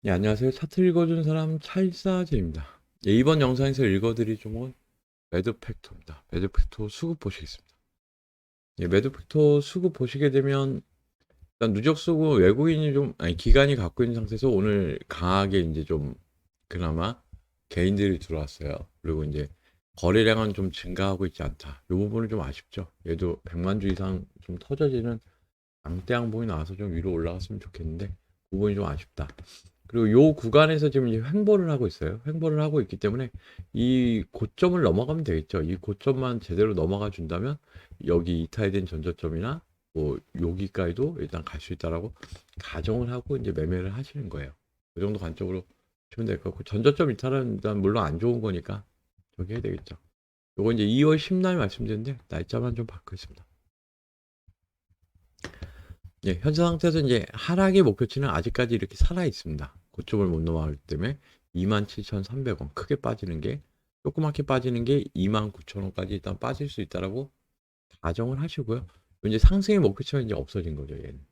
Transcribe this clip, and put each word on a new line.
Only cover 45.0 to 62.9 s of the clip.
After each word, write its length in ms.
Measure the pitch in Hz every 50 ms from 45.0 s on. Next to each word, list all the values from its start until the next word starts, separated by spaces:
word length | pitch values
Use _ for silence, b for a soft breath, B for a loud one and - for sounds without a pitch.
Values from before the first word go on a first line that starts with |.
정도 180 | 95 101 107 98
관점으로 460 | 92 82 82 - 98 92 92 92 90 _ _ _ _ _ _ _ _ _
보시면 160 | - - 113
될 120 | 110 101
것 140 | - - 95
같고, 120 | - - -
전저점 480 | - 101 104 117 143 143 - 170 143
이탈은 440 | 113 - - 127 131 135 127 120 107
일단 260 | 95 95 107 107 101
물론 240 | 95 98 107 117 98
안 120 | 76 76
좋은 220 | 85 101 120 120 117
거니까 460 | 107 107 92 85 73 - 98 98 101 _ _ _ _ _ _ _ _ _ _
저기 160 | - 92 92
해야 100 | 107 117
되겠죠. 360 | - 101 92 - - - - - _ _ _ _ _ _ _ _ _ _ _
요거 140 | - 101 113
이제 140 | 117 110 104
이월 340 | 104 113 131 143 156 156 151
십 140 | - - 185
날 240 | 185 185 185 180
말씀드렸는데 600 | 170 120 98 - - 117 107 107 107 113 135 135 120 - _
날짜만 460 | - 80 87 - - 117 120 123 117
좀 100 | 117 117
바꾸겠습니다. 600 | 110 95 87 _ - 95 95 - - - - - _ _ _ _ _ _ _ _ _ _ _ _ _ _ _ _ _ _ _ _ _ _ _ _ _ _ _ _ _ _ _ _ _ _ _ _ _ _ _ - - B B B B B B B B B B _ - _ _ -
예, 80 | 98 92
현재 260 | 87 - 147 151 156
상태에서 380 | 170 170 170 156 - 170 160 160
이제 260 | 143 131 123 113 - - -
하락의 480 | 117 - - 170 180 196 190 185 196
목표치는 480 | 180 120 101 - 127 110 - 135 139 135
아직까지 460 | 85 80 85 120 - - 123 113 117
이렇게 200 | 104 - 98 -
살아 300 | - - - 175 180 180
있습니다. 500 | 143 - - - 85 78 73 71 - _ - _ _
고점을 360 | _ - - - - 104 101
못 160 | 90 85 78
넘어가기 360 | 80 82 82 80 78 78 73 71 _
때문에 320 | - 78 73 87 120 143 - b b b b b _
이만 340 | _ 90 92 98 107 104 104
칠천삼백 760 | - - - 101 - - 101 95 - 117 135 135 123 98 73
원, 80 | 69 71 -
크게 220 | - - -